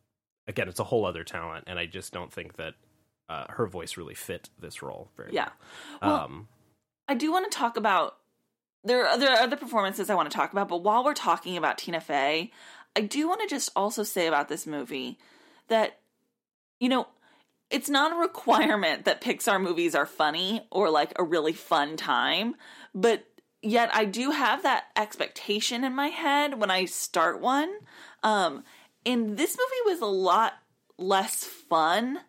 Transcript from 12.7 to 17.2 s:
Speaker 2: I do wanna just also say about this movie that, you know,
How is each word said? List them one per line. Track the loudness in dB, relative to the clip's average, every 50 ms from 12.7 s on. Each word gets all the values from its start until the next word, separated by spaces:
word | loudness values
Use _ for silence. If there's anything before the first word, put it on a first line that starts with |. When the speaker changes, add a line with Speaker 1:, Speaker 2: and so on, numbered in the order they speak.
| -20 -20 -14 _ -2
Speaker 2:
I | -2
do | -2 0 -2 -2 0 0
wanna | 0 -2 -2
just | -2 -4 -4 -4 -4 -2
also | -2 -2 0 -2 -4 -6
say | -4 -2 0 0
about | 2 2 2 0 0
this | -4 -8 -8
movie | -8 -8 -8 -8 -8 -8 -8 -8 -8 -10 -14 _ _ _ _ _ _ _ _ _ 0
that, | 2 2 2 0 -2 -8 _ _ _ _ _ _ _ _ _ _ _ _ _ _ _ _
you | 0 2
know, | 2 2 0 -4 _ _